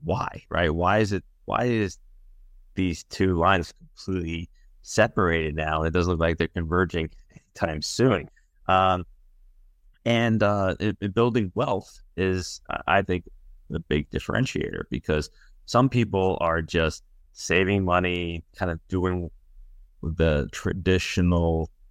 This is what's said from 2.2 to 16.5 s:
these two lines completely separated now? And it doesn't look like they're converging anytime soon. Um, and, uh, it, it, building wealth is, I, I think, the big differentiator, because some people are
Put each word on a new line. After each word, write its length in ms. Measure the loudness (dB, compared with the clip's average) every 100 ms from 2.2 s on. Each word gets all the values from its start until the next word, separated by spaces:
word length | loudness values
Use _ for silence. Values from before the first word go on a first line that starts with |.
| -20 -20 -20 -20 -10
these 300 | -2 -2 -2
two 300 | -6 0 2
lines 400 | 4 4 2 0 -12
completely 720 | -20 -16 -8 -6 -4 -6 -8 -16 -20 -20
separated 720 | -4 2 2 2 2 2 -2
now? 260 | -4 -2 0
And 80 | 0
it 20 |
doesn't 220 | 0 0
look 80 | 2
like 180 | 0 0
they're 100 | -2
converging 640 | -4 -2 0 0 -2 -4 -8 -20
anytime 520 | -20 _ -6 -4 -4
soon. 480 | -6 0 2 2 -4 _ _ _ 0
Um, 380 | 4 4 2 -4 -16 -20 _ -20 -20 -20 _ _ _ -2
and, 360 | 2 2 2
uh, 340 | 2 2 0 0
it, 160 | -2 -2
it, 100 | -2
building 400 | 2 2 2 -2
wealth 460 | -2 -2 -4 -6 -18 -12 -4
is, 460 | -2 -2 -4 -10 -10
I, 100 | -6 2
I 160 | 2
think, 240 | 2 -2 -6 -20 -20 -20 -10
the 120 | -8
big 280 | -2 -2 -2
differentiator, 760 | -6 -2 -2 -2 -4 -6 -8 -6
because 400 | -6 0 -2 -2 -10 -20 -20 -2
some 240 | 2 2
people 480 | 2 0 0 0 0
are 220 | 0